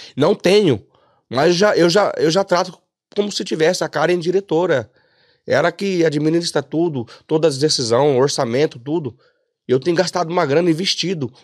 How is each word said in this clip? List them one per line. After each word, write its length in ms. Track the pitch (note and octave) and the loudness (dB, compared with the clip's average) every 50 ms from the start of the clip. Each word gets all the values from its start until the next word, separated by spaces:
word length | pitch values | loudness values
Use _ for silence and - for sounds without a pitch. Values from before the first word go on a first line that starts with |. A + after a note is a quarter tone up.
| - - - | -20 -12 -4
Não 180 | - C#3 E3+ G#3 | 0 0 0 0
tenho, 500 | - - F3 G3 G#3 G#3+ E3+ B2+ G#2 - _ _ _ _ _ _ _ _ - | 0 2 2 4 4 4 4 2 0 -2 _ _ _ _ _ _ _ _ -6
mas 280 | A2 B2 D3 F3 F3 | -2 0 2 2 2
já, 200 | E3+ G3+ G#3+ E3 | 2 2 2 4
eu 140 | D3+ E3 F3 | 4 2 4
já, 220 | E3 G#3 G3 D#3+ - | 4 2 2 0 0
eu 140 | - C#3 D#3 | 0 0 0
já 140 | D#3 F#3+ G3 | 2 0 0
trato 340 | G3 F3 F3 F#3 F3 E3+ - _ _ _ _ _ _ - | 0 0 0 0 -2 -8 -16 _ _ _ _ _ _ -4
como 160 | - G#3 G#3 G3 | -4 -4 -4 -6
se 120 | - G#3+ | -8 -8
tivesse. 380 | - - D#3 D#3 E3 F3+ - E3+ | -6 -2 0 2 2 0 0 -4
A 60 | D3+ | -4
Karen 320 | - D3+ D3+ E3 F3+ F3 | -2 -2 0 0 0 0
diretora. 680 | D#3 E3+ F3 G3 G3 - D#3+ D#3+ F3+ F#3 D#3+ - G#2+ - _ _ _ _ _ _ _ _ _ _ _ | -2 -2 -2 -2 -2 -2 -2 0 0 0 0 -2 -2 -6 _ _ _ _ _ _ _ _ _ _ _
Ela 280 | - - C3 D#3 F3 E3+ | -2 0 2 2 0 -2
que 320 | - G#3 G3 F#3+ F3 E3 | -4 -4 -2 0 0 0
administra 580 | E3 D3 D3+ D3 D#3 D#3+ E3+ E3+ E3 - D#3 C3+ | 0 0 0 0 0 0 0 -2 -2 -4 -4 -4
tudo, 460 | - - D3+ E3+ F3 D3+ C3 A2+ - - - _ | -4 -2 -2 -2 -2 -2 -4 -8 -10 -14 -18 _
todas 280 | - D#3 D#3 D3+ E3 C#3 | -4 0 0 2 0 0
as 60 | C3 | 0
decisões, 560 | C#3 D#3 D3 - C3 A2 A2+ A#2+ C#3 D3+ C#3 | 0 0 0 -2 -2 0 2 2 2 2 2
orçamento, 600 | B2 C3 C#3+ - - C#3 A#2 A2+ C3 D3+ D#3 - C3 | 2 2 0 0 -2 -2 -2 0 0 0 -2 -2 -6
tudo. 400 | A#2 C#3 D3+ F3+ D#3+ B2 - _ _ _ _ _ _ _ _ _ _ | -8 -6 -6 -6 -6 -8 -10 _ _ _ _ _ _ _ _ _ _
Eu 120 | - B2 C3+ | -2 -2 0
tenho 160 | C3 F3 E3+ | 0 0 0
gastado 360 | E3 F#3 E3+ - F#3 F3 D#3+ | 0 0 0 -2 -4 -4 -2
uma 160 | E3+ F3+ F3 | -2 0 0
grana, 240 | C#3 C3+ D#3+ F3+ F3+ | 2 2 2 2 2
investido. 600 | D#3+ D3+ G3 F#3 - - - E3+ F#3+ E3 C#3 A2+ - _ | 0 0 -2 -4 -4 -4 -4 -6 -4 -6 -6 -8 -10 _